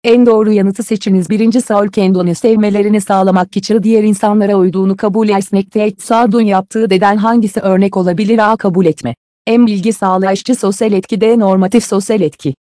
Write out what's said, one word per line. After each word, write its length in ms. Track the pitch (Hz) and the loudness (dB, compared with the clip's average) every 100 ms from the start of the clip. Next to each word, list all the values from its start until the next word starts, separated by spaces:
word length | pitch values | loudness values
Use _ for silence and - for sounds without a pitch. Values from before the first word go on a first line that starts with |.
En 220 | 240 240 240 | 2 4 4
doğru 260 | 220 214 | 2 2
yanıtı 300 | 208 196 196 | 2 0 -2
seçiniz. 480 | 220 214 214 190 170 | -4 -4 0 -2 0
Birinci 300 | 214 226 233 | 0 0 0
Saul 280 | 247 202 208 | 0 -2 0
kendini 460 | 202 190 190 180 | 0 0 0 -2
sevmelerini 640 | 170 240 220 208 202 202 208 | 0 0 2 0 0 0 0
sağlamak 560 | - 196 190 185 180 202 | 0 0 2 0 0 -6
için 260 | 196 220 | -2 -2
diğer 220 | 208 220 | 2 2
insanlara 520 | 214 196 214 208 202 202 | 2 0 0 0 2 2
uyduğunu 400 | 185 180 190 196 | 0 0 -2 -2
kabul 320 | 214 202 214 | -2 0 0
etmekte. 640 | 196 185 196 196 214 214 196 | -2 -2 -4 -4 -4 -4 -6
Sadun 420 | - 226 240 233 | -2 0 2 0
yaptığı 500 | 214 190 190 220 220 | 0 0 -2 -4 0
deden 260 | 185 202 208 | 2 2 0
hangisi 440 | 220 233 208 - | 0 0 0 -2
örnek 360 | 196 185 196 190 | 0 0 0 0
olabilir? 560 | 180 170 208 226 208 | -2 -2 0 2 2
A. 40 | 220 | 0
Kabul 300 | 202 175 170 | 0 0 0
etme. 280 | 156 120 117 _ _ - | 0 -8 -10 _ _ -2
En 200 | 233 233 | 2 2
bilgi 260 | 202 220 | 0 -2
sağlayıcı 600 | 208 196 190 190 190 - | -2 -2 0 -2 -4 -4
sosyal 380 | 254 196 202 220 | -2 -2 -2 -2
etki. 280 | 196 - 185 | -2 -2 -2
D. 180 | 214 233 | 0 2
Normatif 460 | 202 190 185 233 | 2 2 2 0
sosyal 360 | - 196 196 220 | 0 -4 -2 -2
etki. 340 | 156 - 147 - | -2 -4 -8 -8